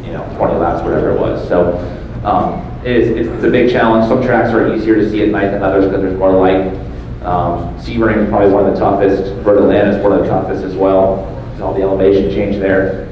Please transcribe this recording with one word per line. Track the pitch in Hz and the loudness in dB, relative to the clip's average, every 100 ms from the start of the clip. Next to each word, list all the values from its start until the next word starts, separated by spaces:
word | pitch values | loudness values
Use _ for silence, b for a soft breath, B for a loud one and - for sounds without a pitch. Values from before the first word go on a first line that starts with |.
you | 117 | -10
know, | - - - | -10 -10 -4
twenty | - | -2
laps, | - - - | 0 -2 -2
whatever | - 80 82 | -2 -2 0
it | - | 0
was. | - - - | -2 -4 -2
So, | 90 87 87 B B B - | 0 0 -2 B B B -6
um, | 104 - - - - - | -2 0 0 -4 -8 -8
it | 123 120 | 0 2
is, | 117 | 2
it's, | 113 - | 0 -4
it's | - | -2
a | 113 | 0
big | 123 120 | 2 2
challenge. | 117 117 113 113 | 2 2 2 2
Some | 127 | 2
tracks | - 113 117 | 2 0 2
are | 113 107 | 2 0
easier | 107 110 | 0 2
to | 107 104 | 2 2
see | 104 | 0
at | 104 | 0
night | 95 101 | 0 -2
than | 98 | 0
others | 95 98 95 | 0 2 2
because | 95 | 0
there's | 95 92 | -2 0
more | 95 | 2
light. | 92 95 95 95 95 B B B - | 4 4 2 -2 -6 B B B -8
Um, | 90 90 87 85 - - | -2 -2 0 -4 -6 -8
Sebring | - 117 113 104 | -6 0 2 2
is | 104 | 0
probably | 104 101 | 2 4
one | 98 95 | 4 2
of | |
the | - | 0
toughest. | 101 98 98 95 - - | 0 2 2 0 -4 -2
Road | 101 101 | 2 4
Atlanta | 95 104 98 101 | 4 4 2 2
is | |
one | 104 | 2
of | 95 | 2
the | - | 0
toughest | 95 95 95 | -2 -2 -6
as | 95 | -6
well. | 95 95 95 95 - - - - | -2 2 4 2 0 -6 -10 -10
There's | - | -8
all | 95 | -4
the | 98 | -2
elevation | 95 95 95 98 98 | -2 2 4 4 2
change | 101 101 98 | -2 -2 -2
there. | 95 95 95 - - | 0 0 0 -4 -10